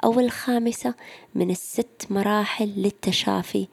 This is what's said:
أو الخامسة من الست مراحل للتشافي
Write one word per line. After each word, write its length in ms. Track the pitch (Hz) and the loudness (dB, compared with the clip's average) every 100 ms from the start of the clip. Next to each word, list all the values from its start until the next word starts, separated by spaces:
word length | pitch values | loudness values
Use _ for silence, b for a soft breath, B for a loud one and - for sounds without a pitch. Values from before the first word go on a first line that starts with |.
أو 160 | 233 233 | 2 4
الخامسة 720 | 247 - - 240 233 233 247 240 B B B | 2 0 0 0 0 -2 -4 -6 B B B
من 160 | - 180 | -2 0
الست 560 | 180 - - 233 - - | 0 -4 -4 -4 -4 -4
مراحل 580 | 196 202 208 208 - 208 | 0 2 2 0 0 -2
للتشافي 1000 | 202 196 - 196 185 - 190 175 208 190 | 0 -2 0 -2 0 2 0 0 -2 -2